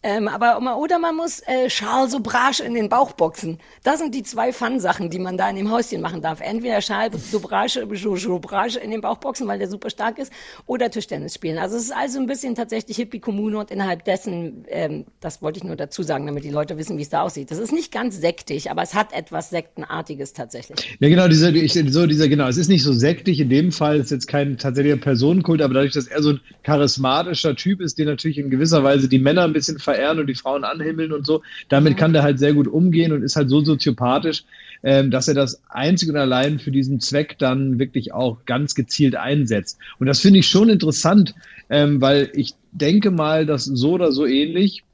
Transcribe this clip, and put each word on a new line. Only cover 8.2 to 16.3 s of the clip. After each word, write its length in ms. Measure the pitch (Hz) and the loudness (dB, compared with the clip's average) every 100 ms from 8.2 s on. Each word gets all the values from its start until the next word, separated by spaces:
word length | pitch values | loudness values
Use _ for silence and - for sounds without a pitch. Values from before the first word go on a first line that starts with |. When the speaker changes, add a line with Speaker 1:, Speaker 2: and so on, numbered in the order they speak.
| 202 180 - 196 226 233 | -4 -6 -4 -4 -4 -4
Speaker 1:
in 140 | 214 | -8
den 80 | 220 | -6
Bauch 160 | 208 233 | -6 -6
boxen, 320 | 277 - 233 | -6 -8 -6
weil 100 | 202 | -6
der 100 | 196 | -6
super 220 | 196 - | -8 -12
stark 280 | - 214 233 | -6 -6 -6
ist, 120 | 269 - - - - | -14 -14 -20 -20 -8
oder 220 | 247 240 | -4 -4
Tischtennis 460 | 233 - 147 147 | -4 -8 -10 -10
spielen. 240 | - 165 160 | -10 -8 -6
Also 180 | 185 226 | -6 -4
es 60 | 233 | -4
ist 60 | 285 | -4
also 240 | 277 262 | -6 -4
ein 60 | 254 | -6
bisschen 280 | 269 269 | -6 -8
tatsächlich 420 | 233 226 226 - 220 | -8 -6 -8 -8 -10
Hippie-Kommune 600 | 233 233 - 202 214 214 | -8 -8 -8 -6 -4 -6
und 140 | 208 | -8
innerhalb 320 | 196 196 170 | -6 -4 -4
dessen, 600 | 185 190 214 175 170 - 160 | -4 -4 -4 -8 -10 -12 -12
ähm, 360 | - 160 151 147 _ | -6 -6 -6 -12 _
das 240 | 165 - | -14 -8
wollte 160 | 151 165 | -8 -8
ich 60 | |
nur 100 | 185 | -10
dazu 300 | 160 147 - | -8 -10 -8
sagen, 220 | 160 139 | -6 -4
damit 180 | 147 | -4